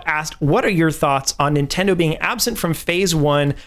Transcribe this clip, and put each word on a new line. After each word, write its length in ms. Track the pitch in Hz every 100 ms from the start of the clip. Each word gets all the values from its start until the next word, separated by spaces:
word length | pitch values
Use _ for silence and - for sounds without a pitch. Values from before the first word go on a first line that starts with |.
| -
asked, 360 | 151 156 -
"What 240 | 143 214 269
are 40 |
your 220 | 170 160
thoughts 420 | - 151 135 - -
on 160 | 147 147
Nintendo 400 | 143 - 196 175
being 220 | 160 -
absent 400 | 175 233 240 226
from 160 | 170
phase 420 | 156 - 175 196 160
one 380 | 147 143 143 139